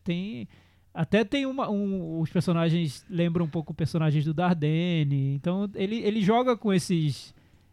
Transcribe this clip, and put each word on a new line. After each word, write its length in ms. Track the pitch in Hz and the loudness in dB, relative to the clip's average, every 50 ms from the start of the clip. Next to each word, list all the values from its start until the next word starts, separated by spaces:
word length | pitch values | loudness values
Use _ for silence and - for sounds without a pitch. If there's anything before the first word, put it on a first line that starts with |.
| - | -6
tem... 420 | - 170 175 185 208 233 240 151 - - - _ _ _ _ _ _ - | -4 -4 -4 -4 -8 -8 -10 -12 -14 -16 -20 _ _ _ _ _ _ -6
Até 300 | - 165 - - 208 233 | -4 0 2 2 2 2
tem 220 | - - 277 269 | 2 0 -2 -2
uma, 240 | 269 262 269 233 - | -2 -2 -4 -4 -2
um, 500 | 214 202 202 196 196 190 170 160 160 165 | -2 -2 -2 -2 -2 -4 -4 -4 -4 -2
os 100 | 165 - | -2 0
personagens 760 | - 185 - 185 170 165 165 165 156 175 170 147 - - - - | 0 0 0 2 2 2 2 2 2 2 0 -2 -4 -8 -12 -6
lembram 360 | 196 165 170 170 165 180 175 | -2 -2 0 0 0 0 -2
um 40 | 151 | -2
pouco 240 | 143 170 151 - 160 | -4 -6 -6 -6 -4
personagens 520 | - 165 139 - 170 160 156 143 156 139 | -4 -4 -2 0 0 2 2 2 2 0
do 80 | 160 156 | 0 0
Dardenne, 1000 | 156 180 180 180 165 147 151 156 160 175 180 175 160 147 139 143 139 135 139 139 | 0 2 2 2 2 0 0 0 0 0 0 0 0 0 2 0 0 0 0 -2
então 340 | 139 - 170 180 196 202 202 202 | -2 -2 -2 -2 -2 -2 -4 -4
ele, 220 | - 196 196 220 233 196 | -4 -2 -2 -2 -2 -2
ele 180 | 208 214 226 | 0 0 2
joga 360 | 196 175 226 240 254 254 240 | 4 4 4 4 4 2 0
com 160 | - - 214 190 | 0 2 2 2
esses, 600 | 180 - - 185 165 156 147 127 - - - - _ _ _ _ _ _ _ | 2 2 2 2 2 2 0 -2 -4 -8 -18 -20 _ _ _ _ _ _ _